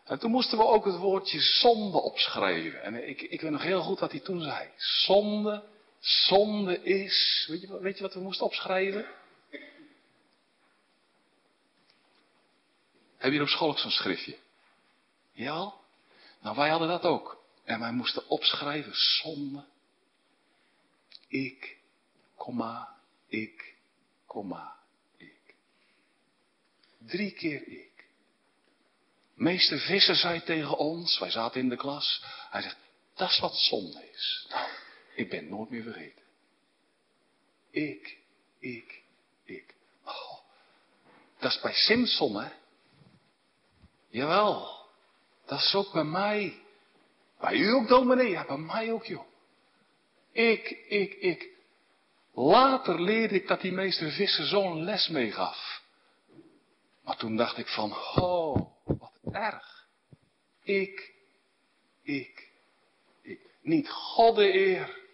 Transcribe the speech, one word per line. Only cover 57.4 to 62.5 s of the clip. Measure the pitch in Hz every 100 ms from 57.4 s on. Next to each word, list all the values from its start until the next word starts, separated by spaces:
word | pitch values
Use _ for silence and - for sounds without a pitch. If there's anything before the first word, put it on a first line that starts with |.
| 113 -
ik | -
van, | - 107 95 - -
"Oh, | 180 180 160 131 - _
wat | - 143 - _ -
erg." | 190 214 - - - _ _ _ - _ _ _ _
Ik, | - 196 190 - - _ _ _ _ _ _ _ _ _
ik, | - 139 123 - -